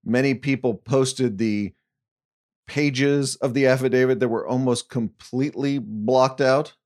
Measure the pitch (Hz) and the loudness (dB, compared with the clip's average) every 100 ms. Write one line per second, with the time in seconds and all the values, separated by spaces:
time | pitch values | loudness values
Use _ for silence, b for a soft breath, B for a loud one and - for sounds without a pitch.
0 | - 123 139 127 143 131 123 101 - 135 | 0 0 0 -2 -2 -2 -2 -4 -2 0
1 | 131 131 123 98 113 104 101 _ _ _ | 0 0 -4 -2 -2 -2 -6 _ _ _
2 | _ _ _ _ _ _ - 143 147 127 | _ _ _ _ _ _ -8 -2 -2 0
3 | 143 143 131 - 139 120 131 131 127 127 | 2 2 -2 -4 -4 2 2 4 2 2
4 | 127 120 123 113 - 127 131 120 - 127 | 2 2 0 -2 -2 -2 0 -2 -2 -6
5 | 110 _ - 127 143 - 139 139 107 107 | -6 _ -8 -4 -4 -4 -4 -4 -6 -4
6 | 110 127 131 131 131 135 156 _ | 2 4 4 2 2 2 0 _